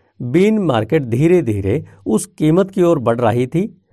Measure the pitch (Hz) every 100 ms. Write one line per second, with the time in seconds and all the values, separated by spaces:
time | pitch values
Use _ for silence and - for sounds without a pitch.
0 | _ - 123 147 208 220 170 117 107 160
1 | 123 120 165 180 120 98 95 127 - -
2 | - 214 - - 151 170 196 196 170 160
3 | 117 117 117 117 127 165 220 - _